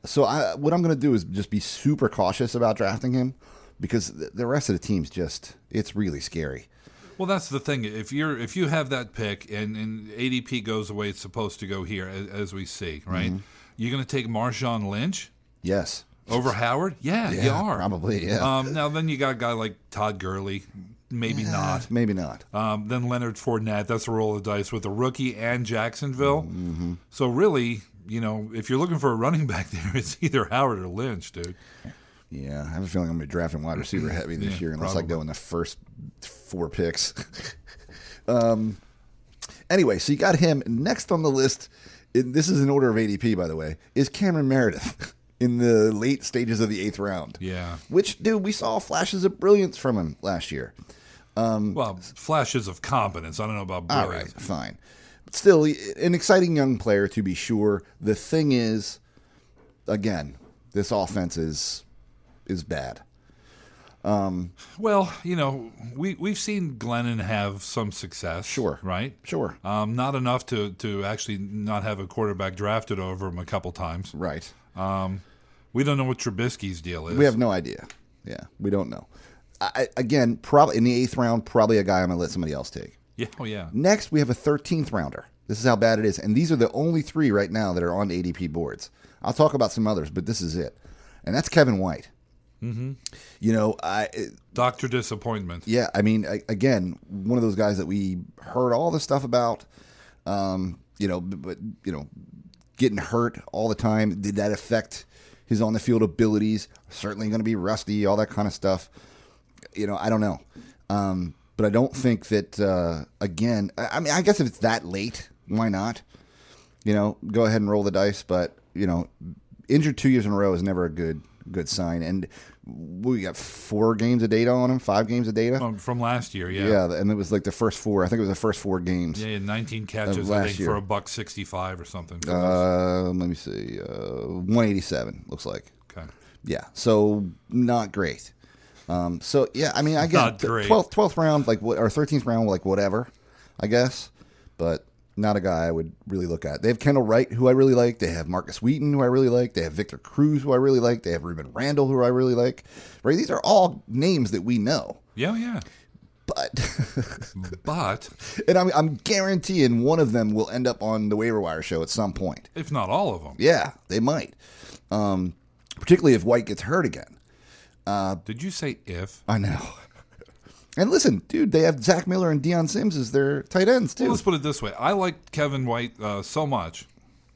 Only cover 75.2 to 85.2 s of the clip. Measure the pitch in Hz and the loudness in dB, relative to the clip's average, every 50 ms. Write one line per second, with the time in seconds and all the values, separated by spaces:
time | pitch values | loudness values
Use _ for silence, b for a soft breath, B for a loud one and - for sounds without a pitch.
75.2 | b b b b b b b b b b - 117 139 143 143 135 131 127 123 - | b b b b b b b b b b -2 0 2 2 2 0 0 -2 -2 -4
76.2 | - 123 98 92 117 120 - - - 95 92 82 80 87 87 80 78 85 87 131 | -4 -6 -4 -2 -4 -4 -4 -6 -8 -8 -8 -8 -8 -8 -8 -8 -6 -4 2 4
77.2 | 147 139 113 113 123 113 95 92 78 62 50 - - - - - _ _ _ _ | 4 4 4 4 2 2 2 0 -2 -4 -8 -10 -12 -16 -20 -20 _ _ _ _
78.2 | - - - - - - - - 98 101 101 98 85 58 55 - - - b b | -14 -12 -12 -12 -14 -18 -14 -8 -2 0 0 0 0 -4 -8 -12 -14 -18 b b
79.2 | b b b b b b - - 101 - - 123 131 - - 123 127 110 151 143 | b b b b b b -8 -4 -4 -2 0 -2 -2 -2 -2 -4 0 2 4 4
80.2 | 123 117 113 - - - 143 143 151 - 71 113 117 123 123 123 127 120 - 131 | 4 4 2 -2 -2 4 8 8 8 8 8 6 4 4 4 4 2 0 0 0
81.2 | 120 117 117 113 110 - - 120 107 107 113 104 95 92 95 92 92 90 90 87 | 2 2 2 0 -2 2 4 4 6 6 6 4 4 4 4 4 2 2 0 0
82.2 | 87 76 82 90 85 78 73 65 64 - - - 50 - - _ _ _ _ - | -2 -2 -2 -4 -4 -2 -4 -6 -6 -8 -10 -12 -14 -14 -16 _ _ _ _ -10
83.2 | 117 - - - 127 107 107 101 87 80 - 117 156 185 214 208 - - 156 151 | -10 -10 -8 -10 -10 -8 -8 -8 -10 -6 -2 2 4 4 4 4 2 0 2 2
84.2 | 143 120 120 - - 151 147 143 147 - 175 160 139 - 120 98 78 69 - - | 4 4 0 0 2 2 2 2 0 -2 -2 -2 0 -2 -2 -2 -2 -4 -6 -10